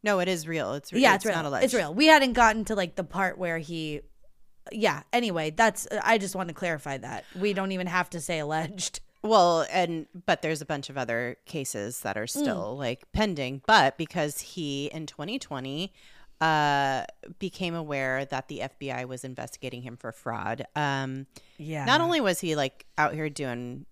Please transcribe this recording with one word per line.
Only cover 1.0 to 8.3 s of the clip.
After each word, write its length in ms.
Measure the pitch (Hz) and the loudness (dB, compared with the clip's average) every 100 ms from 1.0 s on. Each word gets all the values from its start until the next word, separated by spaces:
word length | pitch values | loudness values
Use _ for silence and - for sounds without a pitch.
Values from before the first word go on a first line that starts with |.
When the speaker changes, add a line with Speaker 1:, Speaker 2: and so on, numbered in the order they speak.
Speaker 2:
Yeah, 140 | 254 | 6
Speaker 1:
it's 100 | 190 | 6
Speaker 2:
it's 20 | 220 | 2
real. 100 | 175 | 0
Speaker 1:
not 80 | |
alleged. 200 | 151 139 254 | 0 2 2
Speaker 2:
It's 80 | |
real. 200 | 247 156 | 2 -2
We 120 | 180 311 | 4 8
hadn't 260 | 311 262 | 8 6
gotten 320 | 240 226 214 | 6 4 4
to, 100 | 208 | -2
like, 220 | 214 180 - | -2 -2 -4
the 80 | |
part 340 | 165 180 185 - | -6 -2 -2 -2
where 200 | 180 165 | -4 -4
he, 420 | 151 165 156 147 - - - - - - - | -6 -6 -6 -8 -10 -20 -20 -20 -20 -20 -12
yeah. 320 | 220 208 139 - | 0 0 0 0
Anyway, 380 | 240 240 170 156 | 0 0 -2 -4
that's, 360 | 156 226 208 - 208 | 2 2 2 -6 -2
I 160 | - 226 | 2 2
just 160 | 190 | 2
want 140 | 190 175 | -4 -6
to 60 | 156 | -4
clarify 420 | 175 156 147 135 | -4 -4 -4 -8
that. 260 | 120 110 - 185 | -6 -10 -10 -2
We 140 | 208 | 0
don't 180 | 196 190 | 0 -2
even 160 | 190 180 | -2 0
have 240 | 180 175 | 0 0
to 100 | 170 | -6
say 200 | 147 | -4